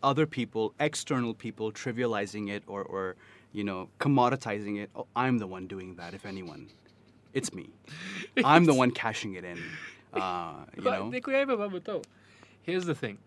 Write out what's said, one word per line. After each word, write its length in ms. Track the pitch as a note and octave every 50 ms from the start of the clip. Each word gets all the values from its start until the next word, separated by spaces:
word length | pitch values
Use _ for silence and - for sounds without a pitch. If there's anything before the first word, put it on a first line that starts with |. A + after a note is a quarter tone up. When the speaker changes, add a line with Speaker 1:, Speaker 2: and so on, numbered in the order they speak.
| -
Speaker 1:
other 240 | C#3 C#3 C3 D#3
people, 480 | D3+ - - A#2+ A2 - A2+ A2 G#2+ - _
external 520 | D3 D3+ D3+ - - - D3+ B2+ A#2+ A#2 A2+
people, 360 | G#2+ - A#2 G#2 - A2 A2 G#2+
trivializing 760 | - - C3 A#2 A#2 B2 A#2+ A2+ G#2 G2+ G2+ G2 G#2 G#2 G2+
it 120 | G2+ G#2 G2+
or, 160 | - G2 G2+ G2
or, 340 | - - F#2+ F#2+ F#2 F#2 - - - - - - _ _
you 120 | G#2 G#2
know, 240 | G2+ F#2+ F#2 F#2 - _ _
commoditizing 800 | - C#3+ C#3+ C3+ B2 B2 B2+ C3+ - A2+ G#2 G#2 G#2 G2+ G#2 G2+ G#2
it, 80 | - _
oh, 100 | - A#2+ - _
I'm 220 | A#2+ B2 C3 B2+ A#2+
the 80 | G#2+
one 200 | F#2 F#2 F#2 F#2
doing 300 | F#2 G2 F#2+ F#2 F#2 F#2
that, 160 | F2 F2 E2+ F2
if 100 | F#2+ -
anyone. 420 | G#2 F#2+ F#2+ F#2 E2+ D2+ C#2+ B1+ - - - _ - _ _ _ - - - _ _ -
It's 180 | C#3 - - -
me. 140 | F#2 - - - - _ - - - -
Speaker 2:
<laughs> 400 | F#3+ - - - - _ - A#3+
Speaker 1:
I'm 200 | C3+ D3 E3 F3
the 100 | D#3+ D3
one 160 | C3 B2+ B2
cashing 440 | A#2 - - A#2 G#2+ - - G#2+ F#2+
it 100 | F2+ F2
in. 140 | F2+ F2 E2+ E2 D#2+ - - - - - - - _ -
Uh, 420 | - F#2 F#2 F2+ F2+ E2+ E2 D2+ C#2+ - - -
you 60 | - -
Speaker 2:
But 160 | B3+ B3 F#3+
Speaker 1:
know? 120 | - A2
Speaker 2:
देखो 220 | B3 B3+ B3 D4 C4
यार, 140 | C4+ C#4
मैं 120 | C4+ B3+ A3
बात 120 | G3+ G#3 F#3+ F3+
बताऊँ. 220 | E3 - G#3 F3 - - _ - _ - - - - - - - _
Here's 220 | - F3 F#3 F3+
the 80 | F3 D#3
thing. 240 | - - A#2 G2+ G#2 -